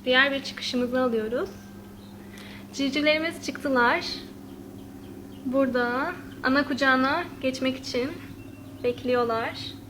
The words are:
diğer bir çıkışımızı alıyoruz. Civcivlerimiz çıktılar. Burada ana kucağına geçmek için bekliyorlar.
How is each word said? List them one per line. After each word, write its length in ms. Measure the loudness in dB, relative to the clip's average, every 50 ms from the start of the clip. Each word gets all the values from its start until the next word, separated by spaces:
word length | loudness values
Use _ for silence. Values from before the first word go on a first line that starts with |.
| 2
diğer 280 | 6 6 6 6 6
bir 100 | 2 -2
çıkışımızı 580 | -4 -6 -8 -6 -6 -2 0 0 0 2 2 2
alıyoruz. 500 | 4 4 2 2 0 0 0 0 -2 -2 -6 -12 -14 -14 -16 -16 -16 -16 -16 -16 -16 -16 -16 -16 -16 -16 -14 -14 -14 -14 -14 -14 -14 -10
Civcivlerimiz 720 | -2 0 0 2 2 4 6 6 6 4 2 -2 -4 -4 -6
çıktılar. 580 | -6 -6 -2 0 2 4 6 6 6 6 4 2 -4 -6 -8 -8 -12 -14 -14 -14 -14 -14 -14 -14 -14 -14 -14 -14 -14 -14 -14 -14 -14 -14 -14 -14 -14 -14 -6 -4
Burada 680 | 2 4 4 4 4 4 2 2 2 0 0 0 -2 -4 -6 -12 -14 -12 -2
ana 240 | 0 4 4 4 4
kucağına 580 | 2 0 2 4 6 6 6 6 4 2 0 -2 -4 -8 -2
geçmek 360 | -2 -2 0 2 0 0 -2
için 340 | -2 -6 -2 -2 -2 -2 -2 -6 -10 -12 -14 -14 -14 -14 -14 -14 -16 -16 -16 -12 -2 -2
bekliyorlar. 760 | -2 -2 0 0 2 2 4 4 2 2 0 0 -4 -6 -6 -10 -10 -10 -12 -16